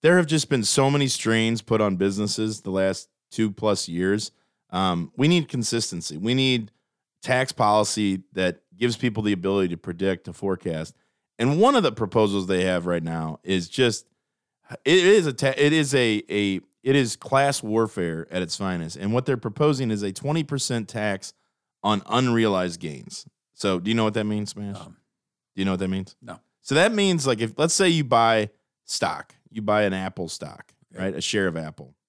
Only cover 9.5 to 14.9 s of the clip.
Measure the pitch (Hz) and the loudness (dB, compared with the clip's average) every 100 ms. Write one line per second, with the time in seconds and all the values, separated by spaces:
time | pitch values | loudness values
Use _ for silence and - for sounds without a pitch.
9.5 | 98 92 85 - 85 95 92 - 85 98 | 0 0 -4 -10 -4 -2 -2 -8 -8 -6
10.5 | 92 95 80 80 - _ _ _ _ 120 | -4 -4 -6 -8 -14 _ _ _ _ 0
11.5 | 147 226 277 165 107 107 113 107 101 92 | 4 4 6 2 0 -2 2 2 0 0
12.5 | 92 92 90 87 87 82 82 80 80 - | 0 2 0 0 -2 -2 -6 -6 -8 -2
13.5 | 92 85 - 127 107 - _ _ _ _ | -2 -2 0 0 0 -10 _ _ _ _
14.5 | _ _ - - | _ _ -6 2